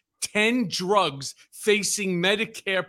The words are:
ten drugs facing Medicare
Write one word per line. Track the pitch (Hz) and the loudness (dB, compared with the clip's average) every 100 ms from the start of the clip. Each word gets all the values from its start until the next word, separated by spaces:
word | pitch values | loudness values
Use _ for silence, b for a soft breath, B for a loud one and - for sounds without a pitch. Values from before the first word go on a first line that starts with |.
| b - | b -12
ten | - 208 220 247 208 | -4 0 2 2 -2
drugs | - 180 208 170 135 135 - b | -4 0 2 2 -2 -10 -14 b
facing | - - 208 190 - 196 180 | -6 2 2 2 -2 0 0
Medicare | 180 208 220 - - 190 | 2 2 -2 -6 -2 -2